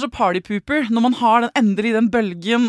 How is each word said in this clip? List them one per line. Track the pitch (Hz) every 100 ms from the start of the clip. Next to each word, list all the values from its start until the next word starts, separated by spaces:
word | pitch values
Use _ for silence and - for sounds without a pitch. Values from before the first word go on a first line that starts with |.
er | 254
så |
partypooper | - 202 180 - 208 - 302 233
når | 233
man | 247
har | 240 240 233
den, | 240
endelig | 285 214 196 220
den | 220 233
bølgen | 233 208 175 185 240